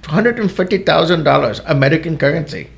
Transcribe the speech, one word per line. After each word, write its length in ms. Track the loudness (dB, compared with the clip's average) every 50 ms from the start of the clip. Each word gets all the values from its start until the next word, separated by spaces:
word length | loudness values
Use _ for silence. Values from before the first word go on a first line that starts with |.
| -8
hundred 320 | -2 -2 2 2 2 0 0
and 120 | -2 -2
fifty 280 | 0 -2 -2 0 0 0
thousand 460 | 2 2 2 2 2 2 0 2 2
dollars, 360 | 2 2 2 0 -2 -4 -6 -4
American 500 | -2 0 2 2 2 2 0 0 -4 -4 0
currency. 500 | 0 0 0 0 -4 -6 -10 -12 -12 -14 -18